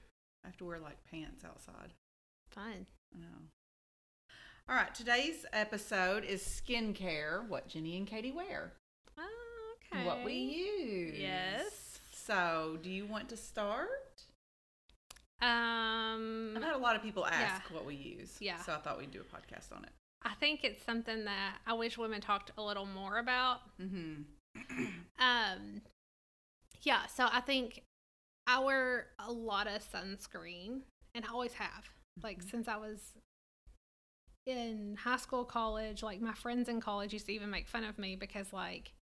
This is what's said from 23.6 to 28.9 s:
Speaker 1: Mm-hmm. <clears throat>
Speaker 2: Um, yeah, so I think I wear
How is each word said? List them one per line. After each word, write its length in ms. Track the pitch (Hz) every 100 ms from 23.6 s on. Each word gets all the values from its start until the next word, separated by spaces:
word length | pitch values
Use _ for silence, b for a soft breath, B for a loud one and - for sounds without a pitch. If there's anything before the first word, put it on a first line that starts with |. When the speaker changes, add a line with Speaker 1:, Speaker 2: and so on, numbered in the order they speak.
| - -
Speaker 1:
Mm-hmm. 420 | 190 185 160 151 147 - _ -
<clears throat> 280 | - 254 208 175 - -
Speaker 2:
Um, 640 | 254 240 208 185 208 208 - _ _ _ _ _ _ _ - -
yeah, 240 | 294 226 -
so 220 | - 240
I 100 | 247
think 420 | 247 262 233 - - _ _ _ _ _ 254
I 100 | 254
wear 480 | 269 269 254